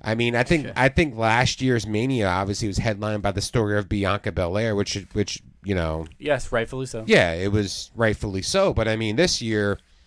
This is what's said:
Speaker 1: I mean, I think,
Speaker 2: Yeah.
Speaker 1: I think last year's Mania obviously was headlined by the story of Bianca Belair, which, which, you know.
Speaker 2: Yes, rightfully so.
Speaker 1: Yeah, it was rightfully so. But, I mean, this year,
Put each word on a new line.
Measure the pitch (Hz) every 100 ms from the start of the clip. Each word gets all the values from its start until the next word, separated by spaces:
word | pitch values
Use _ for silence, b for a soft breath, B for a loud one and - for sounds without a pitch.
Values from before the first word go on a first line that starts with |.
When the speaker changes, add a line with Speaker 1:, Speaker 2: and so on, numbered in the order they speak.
Speaker 1:
I | 107 113
mean, | 120
I | 117
think, | 123 165 120
Speaker 2:
Yeah. |
Speaker 1:
I | 101 131
think | 131 156 110
last | 113 117 123 -
year's | 131 120 104
Mania | 107 127 127 98
obviously | 90 98 101 110
was | 95
headlined | 110 101 107 107
by | 98
the | 95
story | - 127 104 104
of | 95
Bianca | 104 95 101 107
Belair, | 87 87 98 113
which, | 101 101 101 90
which, | 110 101 - - -
you | 98 95
know. | 80 80 82 -
Speaker 2:
Yes, | 143 135 -
rightfully | 120 113 131 131
so. | 113 110
Speaker 1:
Yeah, | 208 90
it | 82 98
was | 104 98 - -
rightfully | - 113 101 110 95
so. | - 196 190
But, | 117 110
I | 110
mean, | 110
this | 110 175 -
year, | 117 107 101 98 _ b